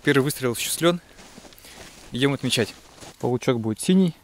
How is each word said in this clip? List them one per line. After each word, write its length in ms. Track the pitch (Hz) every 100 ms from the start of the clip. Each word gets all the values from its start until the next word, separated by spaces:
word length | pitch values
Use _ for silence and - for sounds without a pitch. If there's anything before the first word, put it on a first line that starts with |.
Первый 200 | - 139
выстрел 280 | 139 - 127
осуществлен. 480 | 113 - - 165 175 - - - - - - - - - - -
Идем 240 | 120 135
отмечать. 400 | 135 127 - 107 - - - - -
Получок 400 | 120 123 - 123
будет 200 | 110 110
синий 360 | - 185 185 -